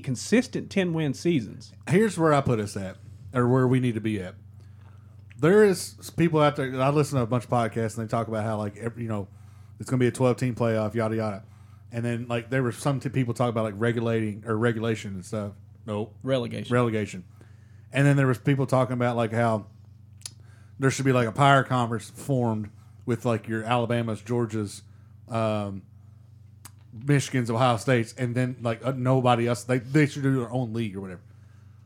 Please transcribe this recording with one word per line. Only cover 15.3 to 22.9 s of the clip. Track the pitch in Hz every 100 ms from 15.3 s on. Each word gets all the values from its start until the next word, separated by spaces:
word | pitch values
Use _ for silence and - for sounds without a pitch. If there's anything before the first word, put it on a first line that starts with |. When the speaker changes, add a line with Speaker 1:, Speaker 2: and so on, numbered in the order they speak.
| 110 101 95 - - -
Speaker 2:
Nope. | 104 117 -
Speaker 1:
Relegation. | 131 131 117 113 104
Speaker 2:
Relegation. | 123 120 110 101 95 - - - - - - -
And | 131 143
then | 139
there | 131
was | 120
people | - 139 131
talking | 131 127
about, | 123 123 120
like, | 113
how | 113 117 110 - - - - - - - - - - - -
there | 135
should | - 135
be, |
like, | 127 117
a |
power | 104 143 139
conference | 127 127 117 117 -
formed | - - 135 120 110 104 - -